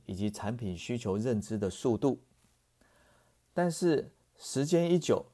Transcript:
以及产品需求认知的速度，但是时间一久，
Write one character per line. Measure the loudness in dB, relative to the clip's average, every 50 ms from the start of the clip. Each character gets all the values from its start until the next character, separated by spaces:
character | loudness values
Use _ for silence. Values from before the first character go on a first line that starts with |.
| -8 -10
以 | -6
及 | -4 -4 -4
产 | -4 -4 -6 -6 -6 -6
品 | -6 -6 -6
需 | -6 -6 -6 -6 -4
求 | -2 -2 -2
认 | 0 0 0 0 -2
知 | -2 -4 -4 -2
的 | -2 -2
速 | -4 -2 0 0 2
度， | 2 2 0 0 -2 -6 _ _ _ _ _ _ _ _ _ _ _ _ _ _ _ _ _ _ _ _ _ _ _ _ _ _
但 | 0 0 0
是 | 0 2 2 2 2 2 0 -4 -10 _ _ _ _
时 | -18 -14 -4 -2 -2 2
间 | 4 4 4 4 4
一 | 4 2
久， | 4 2 0 0 0 -4